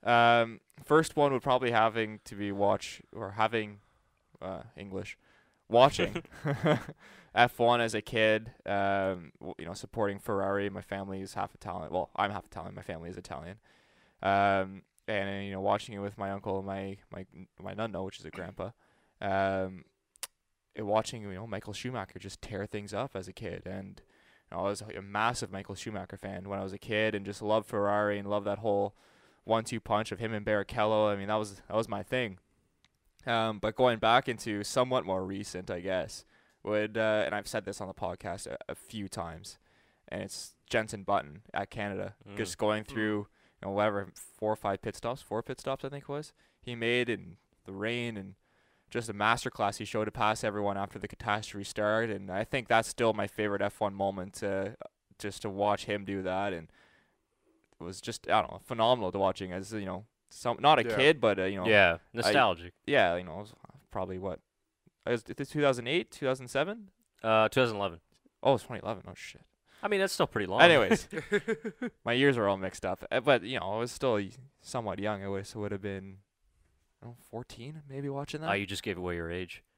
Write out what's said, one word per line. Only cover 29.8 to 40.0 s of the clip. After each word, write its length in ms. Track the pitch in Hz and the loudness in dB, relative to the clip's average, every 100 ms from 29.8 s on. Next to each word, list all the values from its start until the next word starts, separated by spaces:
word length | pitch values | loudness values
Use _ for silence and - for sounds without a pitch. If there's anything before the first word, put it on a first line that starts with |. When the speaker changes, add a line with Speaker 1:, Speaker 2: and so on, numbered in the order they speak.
| - 107 113 | 0 0 2
Speaker 1:
of 80 | 95 | -4
him 140 | 113 | -4
and 120 | 110 104 | -4 0
Barrichello. 680 | 107 98 - 107 110 107 | 0 0 0 2 4 4
I 40 | 101 | 2
mean, 120 | 98 | 0
that 60 | 107 | -2
was, 260 | 107 98 - | -2 -8 -2
that 60 | 107 | -2
was 100 | 113 | 0
my 160 | 101 | -4
thing. 340 | 101 127 117 92 _ _ _ _ _ _ _ _ - | -4 -2 -2 -6 _ _ _ _ _ _ _ _ 0
Um, 340 | 117 110 107 | 2 2 0
but 160 | 107 107 | -2 4
going 200 | 127 113 | 4 6
back 280 | 113 123 135 | 6 6 4
into 360 | 113 - 104 104 | -4 -2 -4 -2
somewhat 400 | - 127 127 85 | 0 2 2 0
more 180 | 95 | -2
recent, 480 | 95 98 101 90 92 | -2 -6 -6 -8 -6
I 80 | 90 | -6
guess, 460 | 92 92 80 - - _ _ _ | -2 -2 -2 -8 -18 _ _ _
would, 340 | - 107 107 107 | -2 0 0 0
uh, 260 | 110 107 76 | 2 2 2
and 80 | |
I've 140 | 104 101 | -2 -4
said 160 | 110 | -6
this 160 | 95 101 | -4 -8
on 80 | 95 | -8
the 60 | |
podcast 520 | 95 90 90 98 90 - | -6 -6 -6 -8 -8 -8
a, 100 | - - | -10 -10
a 80 | - | -12
few 320 | - 110 98 | -10 -8 -8
times, 500 | - 85 80 - - _ _ _ _ | -6 -8 -10 -16 -20 _ _ _ _